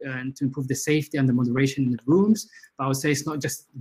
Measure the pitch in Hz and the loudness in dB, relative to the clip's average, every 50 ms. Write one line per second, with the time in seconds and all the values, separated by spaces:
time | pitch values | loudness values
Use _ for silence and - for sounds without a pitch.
0 | 139 135 131 127 127 135 135 - 143 135 139 147 135 131 135 - - 151 151 151 | -12 -10 -8 -8 -8 -8 -6 -4 -4 -4 -4 -4 -4 -4 -4 -4 0 0 0 0
1 | 143 - - 143 135 131 120 127 123 120 120 131 139 135 135 - 135 123 123 113 | 0 -2 -2 0 2 2 4 2 2 2 2 2 2 0 2 0 0 0 -2 -2
2 | - 131 160 190 202 214 220 214 - - - - - - _ - 135 139 135 135 | 0 2 4 4 6 4 4 2 0 -12 -18 -20 -20 -16 _ -4 -2 -2 -2 0
3 | - 151 147 135 147 160 151 147 139 143 - - - _ - 135 | 2 0 0 0 -2 -4 -6 -4 -4 -4 -6 -6 -12 _ -14 -6